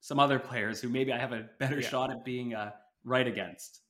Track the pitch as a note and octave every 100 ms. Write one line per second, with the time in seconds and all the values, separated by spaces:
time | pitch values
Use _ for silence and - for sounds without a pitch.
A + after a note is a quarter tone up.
0 | - C#3+ C#3+ C3+ C3 B2 G#2 A2 B2 B2+
1 | C3+ A#2+ B2+ A#2 A2 - C3+ C#3+ B2 B2+
2 | C3 A#2+ B2 B2 B2 A2 G#2 G#2 _ _
3 | A2+ B2+ B2 G#2 F2+ C#3 - - _